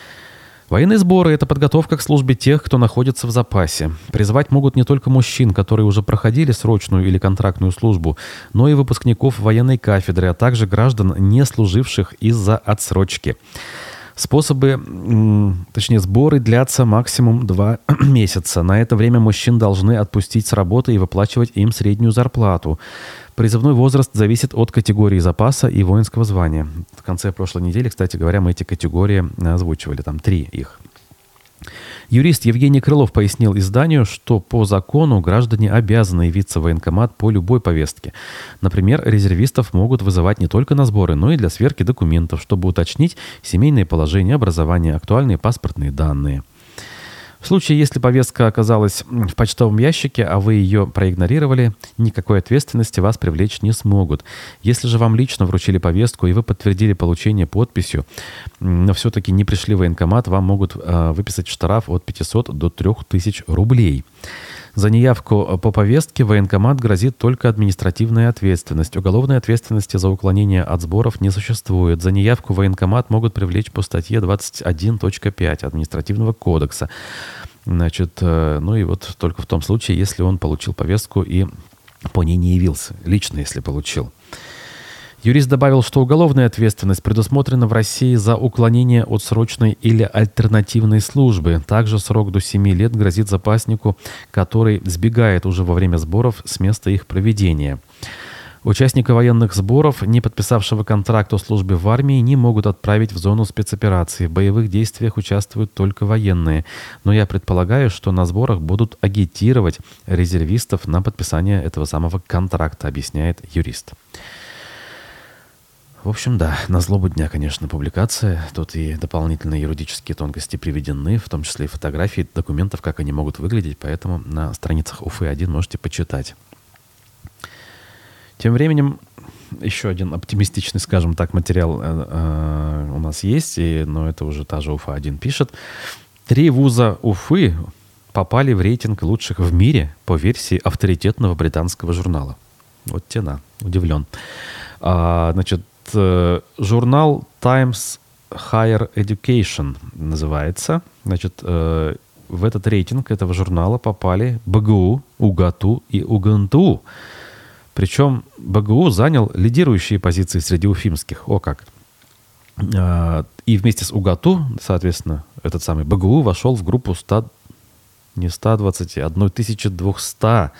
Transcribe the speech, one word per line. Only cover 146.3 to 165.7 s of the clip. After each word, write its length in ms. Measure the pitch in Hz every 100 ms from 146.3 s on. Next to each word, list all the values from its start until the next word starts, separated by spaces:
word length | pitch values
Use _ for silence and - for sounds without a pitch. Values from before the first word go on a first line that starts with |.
| 87 _ -
журнал 680 | 101 117 120 139 156 139 - _
Times 600 | 123 131 127 107 - - _ _ _
Higher 600 | - - 113 113 110 113
Education 800 | 107 104 104 - 120 92 - 69 67 -
называется. 880 | - 78 76 76 73 78 95 - 165 - _
Значит, 360 | 101 90 92 -
э, 520 | 87 85 80 80 78 - _ _ -
в 160 | 87
этот 220 | 110 104 110
рейтинг 440 | 101 90 131 -
этого 220 | 104 90
журнала 460 | 87 87 85 90 120
попали 640 | 113 95 92 95 123 117
Б 160 | 104 107
Г 120 | 107
У, 300 | 101 90 135 - -
угату 640 | 110 87 87 - 98 123 -
и 140 | 98
угнту. 800 | - 107 101 104 98 139 185 67 - - - - - - - - _
Причём 500 | - 95 - 143 127 - -
Б 240 | 58 104
Г 100 | 104
У 180 | 123 185
занял 400 | 95 143 139 104
лидирующие 640 | 92 110 135 151 95 - 101
позиции 400 | 90 87 90 87
среди 280 | - 87 101
уфимских. 640 | 92 104 76 - - -
О 100 | 101
как. 260 | - 69 - _ _ _ _ _ _ _ _ - 98
А, 500 | 98 90 87 82 80 - -
и 140 | - 104
вместе 260 | 110 -
с 80 | 92
угату, 540 | 104 95 85 175 185 135 -
соответственно, 640 | - 87 90 - 82 76 - -
этот 200 | 85 82
самый 220 | -